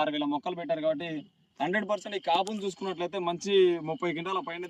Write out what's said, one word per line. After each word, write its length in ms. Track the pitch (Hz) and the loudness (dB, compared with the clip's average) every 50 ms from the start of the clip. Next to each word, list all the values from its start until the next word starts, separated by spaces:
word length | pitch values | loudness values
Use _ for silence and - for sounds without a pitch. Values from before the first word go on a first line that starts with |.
ఆరు 100 | 151 151 147 | 2 2 0
వేల 120 | 147 147 143 143 | 0 0 0 0
మొక్కలు 240 | 139 - 180 180 170 | -2 -2 -4 -6 -4
పెట్టారు 220 | 170 147 165 160 151 | -2 -2 -2 0 2
కాబట్టి 240 | 160 156 143 170 170 156 147 - - _ _ _ _ _ - | 0 0 0 -4 -6 -6 -8 -8 -12 _ _ _ _ _ -4
హండ్రెడ్ 240 | 139 165 190 214 208 190 | -2 0 0 0 0 0
పర్సెంట్ 260 | 208 196 - 214 202 190 | -2 -4 -4 -6 -6 -4
ఈ 40 | - 175 | 0 2
కాపును 320 | 165 175 190 202 220 208 196 | 2 2 2 0 -2 -2 -4
చూసుకున్నట్లయితే 540 | 196 175 - 196 196 180 156 175 175 196 196 175 | -4 -4 -4 -6 -6 -4 -4 -4 -4 -2 -2 -2
మంచి 260 | 170 175 165 - 196 202 190 185 180 170 170 156 156 | -2 -2 -2 0 4 6 8 8 8 6 2 -2 -4
ముప్పై 180 | 160 - 175 175 151 | -4 -2 -2 -2 -2
క్వింటాల 260 | 165 170 185 190 185 147 170 | -2 -4 -2 -2 -2 -2 -4
పైన 160 | 170 175 180 175 | -8 -8 -8 -8